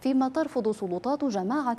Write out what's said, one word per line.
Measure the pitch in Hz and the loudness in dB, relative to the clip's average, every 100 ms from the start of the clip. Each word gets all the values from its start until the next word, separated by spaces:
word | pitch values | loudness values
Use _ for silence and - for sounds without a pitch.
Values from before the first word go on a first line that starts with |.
فيما | 262 262 262 | 0 2 2
ترفض | 320 311 254 214 | 0 -2 0 0
سلطات | 214 190 175 240 294 | -2 -2 -2 -2 0
جماعة | 285 202 185 294 247 | 0 0 0 0 0